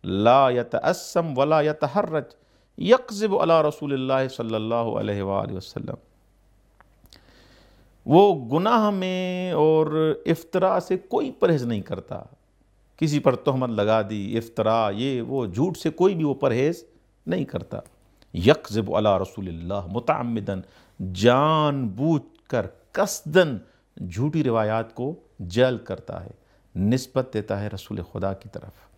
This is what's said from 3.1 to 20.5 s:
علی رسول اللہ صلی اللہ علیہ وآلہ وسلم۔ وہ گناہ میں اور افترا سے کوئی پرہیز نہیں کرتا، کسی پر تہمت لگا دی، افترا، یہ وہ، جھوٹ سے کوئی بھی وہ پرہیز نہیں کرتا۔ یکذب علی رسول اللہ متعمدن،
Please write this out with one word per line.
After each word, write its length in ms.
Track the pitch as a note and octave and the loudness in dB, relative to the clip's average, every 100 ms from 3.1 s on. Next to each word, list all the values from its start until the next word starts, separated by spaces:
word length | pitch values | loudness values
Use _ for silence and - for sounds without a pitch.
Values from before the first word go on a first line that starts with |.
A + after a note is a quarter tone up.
| G3+ G#3+ G3 | -4 0 2
علی 300 | E3 E3 D3+ | 4 4 2
رسول 240 | D3 D3 | -2 -6
اللہ 360 | C3+ C3 C3+ C3 | -4 0 0 -2
صلی 260 | - A#2 | -4 -4
اللہ 200 | A2 G#2+ | -4 -2
علیہ 480 | A#2 A#2 A2 G#2 G2+ | -2 -2 -2 -2 -4
وآلہ 300 | G2 G2 G#2 | -2 -2 -4
وسلم۔ 420 | F#2+ - - - - _ _ _ _ _ _ _ _ _ _ _ - _ _ _ _ _ _ _ _ - | -8 -10 -12 -10 -14 _ _ _ _ _ _ _ _ _ _ _ -20 _ _ _ _ _ _ _ _ 4
وہ 420 | D#3+ G3+ E3 A#2 | 6 8 4 0
گناہ 420 | C#3+ G3+ A#3 G#3+ | 0 2 2 2
میں 600 | G3 F#3 F#3 F#3 F3+ F3+ | 0 -4 -4 -4 -4 -2
اور 640 | D#3 D#3 D#3+ D#3+ D#3 D#3 - - | 2 4 4 2 0 0 -2 -2
افترا 520 | E3 - F#3 F#3+ F#3 | -2 -2 0 2 0
سے 140 | F3 F#3 | -2 -6
کوئی 340 | - B3 C4+ | -2 -4 -4
پرہیز 320 | - - D#3 | 0 2 2
نہیں 180 | B2 G#2+ | 0 -4
کرتا، 420 | - F#2 - - - _ _ _ _ _ _ _ | -4 -10 -8 -14 -14 _ _ _ _ _ _ _
کسی 220 | D#3+ D3 | 0 2
پر 180 | C#3+ B2 | 2 2
تہمت 340 | - C3 B2+ | 0 0 -2
لگا 320 | G#2+ G#2 A2 G#2 | 0 2 2 0
دی، 280 | G#2+ G2 A2 | -6 -4 -4
افترا، 520 | A2+ - G#2+ A2+ A2 | -4 -2 0 2 0
یہ 280 | G2+ C3 B2+ | -2 -4 -4
وہ، 240 | A#2 C3+ A2 | -4 -4 -4
جھوٹ 300 | F2+ E3+ E3 | -2 -2 -2
سے 140 | E3 | -6
کوئی 240 | - F#3 | 2 2
بھی 100 | F3 | 2
وہ 100 | D3+ | -2
پرہیز 500 | C3+ C#3 A#2 C#3+ F3 - _ _ _ - | 0 0 2 0 -2 -12 _ _ _ -6
نہیں 180 | F3+ | -6
کرتا۔ 360 | D3+ - - B2+ - _ _ _ _ | -4 -8 -10 -12 -14 _ _ _ _
یکذب 600 | - F#2+ D#3 - G#2+ - | 0 4 4 2 -4 0
علی 140 | G#2+ G#2+ F#2 | 2 2 2
رسول 260 | F#2 - F#2+ | 0 -8 -10
اللہ 380 | E2 E2+ G2+ F2 | -10 -6 -8 -6
متعمدن، 720 | G#2 - D#3 A#2+ A2+ G2 | -6 -2 -2 -2 -6 -6